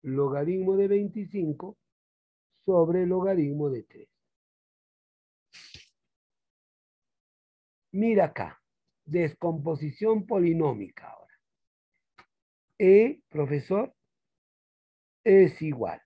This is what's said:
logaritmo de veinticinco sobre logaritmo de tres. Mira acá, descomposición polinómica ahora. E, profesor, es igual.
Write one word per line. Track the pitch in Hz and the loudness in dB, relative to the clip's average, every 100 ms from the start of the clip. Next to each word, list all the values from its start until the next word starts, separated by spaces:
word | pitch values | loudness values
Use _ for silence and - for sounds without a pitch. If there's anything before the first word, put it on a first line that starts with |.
logaritmo | 139 135 139 139 151 185 185 190 | -6 -4 -2 -2 -4 -4 -2 0
de | 202 | 2
veinticinco | 202 202 220 190 202 160 147 185 214 _ _ _ _ _ _ _ _ - | 0 -2 -8 -10 -6 -4 -6 -10 -16 _ _ _ _ _ _ _ _ 0
sobre | 180 165 175 180 | 2 4 2 0
logaritmo | 185 185 185 143 147 147 | 0 0 0 -2 -2 -4
de | 127 | -6
tres. | - - - _ _ _ _ _ _ _ _ _ _ _ _ _ _ - - - - _ _ _ _ _ _ _ _ _ _ _ _ _ _ _ _ _ _ _ _ | -10 -20 -20 _ _ _ _ _ _ _ _ _ _ _ _ _ _ -20 -20 -20 -20 _ _ _ _ _ _ _ _ _ _ _ _ _ _ _ _ _ _ _ _
Mira | 190 226 208 165 | -4 0 2 0
acá, | - 87 - _ _ _ _ - | -2 -12 -12 _ _ _ _ -6
descomposición | 165 160 - 170 160 147 156 151 - 214 220 190 | -2 -2 -2 -6 -4 -6 -6 -8 -4 -2 -2 -2
polinómica | 202 175 165 156 113 98 - - | 0 0 2 0 -2 -10 -16 -20
ahora. | - - _ _ _ _ _ _ _ _ _ _ _ _ _ _ _ | -20 -20 _ _ _ _ _ _ _ _ _ _ _ _ _ _ _
E, | 185 202 233 302 _ | 6 8 6 0 _
profesor, | 151 143 147 - 196 269 _ _ _ _ _ _ _ _ _ _ _ _ _ | -6 -4 -4 -2 -4 -4 _ _ _ _ _ _ _ _ _ _ _ _ _
es | 226 196 175 - | 4 6 6 2
igual. | 156 127 98 82 | -8 -6 -6 -8